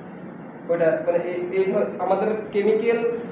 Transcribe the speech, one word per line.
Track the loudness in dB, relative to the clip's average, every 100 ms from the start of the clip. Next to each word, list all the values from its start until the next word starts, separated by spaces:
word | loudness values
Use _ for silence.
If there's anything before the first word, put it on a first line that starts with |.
| -14 -14 -14 -14 -14 -8 -2
ওটা | 2 2 2 2
মানে | 0
এই, | 0 -4 0
এই | 0 2
ধর-, | 2 0 -2
আমাদের | 0 2 2 -2 -2
কেমিক্যাল | 2 4 4 2 2 0 -2 -2